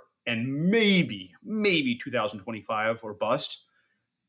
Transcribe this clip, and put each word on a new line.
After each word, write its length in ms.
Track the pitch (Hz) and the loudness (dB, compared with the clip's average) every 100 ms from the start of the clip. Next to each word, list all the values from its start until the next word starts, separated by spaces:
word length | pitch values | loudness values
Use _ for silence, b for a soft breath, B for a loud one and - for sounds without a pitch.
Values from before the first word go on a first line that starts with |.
| - _ - | -10 _ -6
and 440 | 113 127 139 175 | -4 -2 0 2
maybe, 640 | 226 208 190 131 101 92 - | 4 6 4 2 -2 -12 -16
maybe 540 | 190 214 208 170 127 117 | -6 0 2 2 2 -2
two 160 | - | -2
thousand 300 | 117 107 104 | -2 -2 -4
twenty-five 600 | 107 110 95 110 110 113 107 | -8 -8 -4 -2 0 -2 -6
or 80 | |
bust. 500 | 104 127 143 - - _ _ _ _ _ _ | -4 0 0 -2 -8 _ _ _ _ _ _